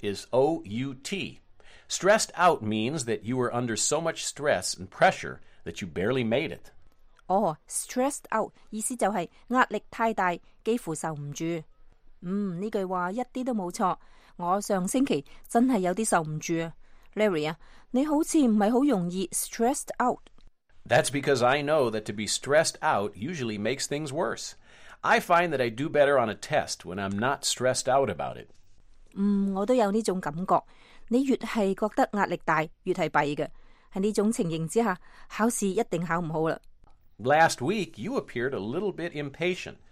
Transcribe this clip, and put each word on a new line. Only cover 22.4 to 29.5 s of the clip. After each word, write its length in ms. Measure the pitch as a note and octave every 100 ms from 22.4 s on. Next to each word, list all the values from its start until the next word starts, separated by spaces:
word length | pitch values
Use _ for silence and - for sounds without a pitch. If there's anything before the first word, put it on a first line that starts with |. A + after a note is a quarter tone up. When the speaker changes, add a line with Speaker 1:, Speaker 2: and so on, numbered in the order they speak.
| B2+ D3 D#3+ -
Speaker 1:
out 320 | D#3 A#2 G#2
usually 440 | F#2 B2+ E3+ A#2 G#2
makes 280 | G#2+ C3+ -
things 240 | D3 D#3
worse.I 1120 | C#3 A3 - - - - - - - - A3+
find 300 | - E3+ F3
that 100 | C#3
I 80 | A#2+
do 200 | A2 D#3
better 280 | D3 C#3 C#3
on 120 | A2
a 40 |
test 500 | G2 - C#3+ E2 -
when 120 | E2 F#2
I'm 200 | G2 G2+
not 240 | B2 C#3
stressed 420 | - - B2 B2+ -
out 220 | C3+ C3
about 300 | D#2 C2 A#1+
it. 100 | - - - - - - -
Speaker 2:
嗯， 380 | F#3+ G3+ G3+ G3